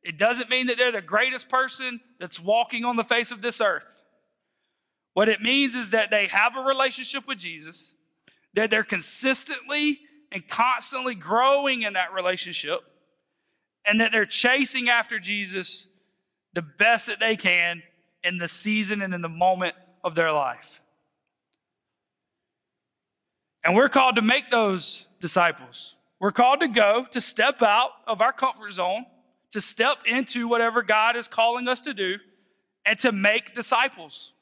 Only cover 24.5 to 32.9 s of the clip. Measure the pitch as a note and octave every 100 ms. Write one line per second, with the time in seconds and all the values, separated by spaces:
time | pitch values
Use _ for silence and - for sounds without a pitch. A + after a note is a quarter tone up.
24.5 | A#3 G#3+ F#3 - - - _ F3+ F#3 E3+
25.5 | D#3 B2+ - - _ _ _ G3+ - B3
26.5 | C#4+ E4 A3+ G#3 A3+ B3+ B3 - - B3
27.5 | C4+ A3+ G#3+ C4 - - G#3 A#3 - C4
28.5 | A3+ G#3 F#3 F3+ G#3 B3 _ _ _ _
29.5 | G#3+ - - B3 C4+ A3+ B3 C4 A#3+ A#3
30.5 | A#3 A#3 A3+ G3+ G#3+ A3+ A#3+ A#3 - A3+
31.5 | B3 B3 B3 D4+ G#3 F#3+ G3+ _ _ _
32.5 | _ _ _ G3+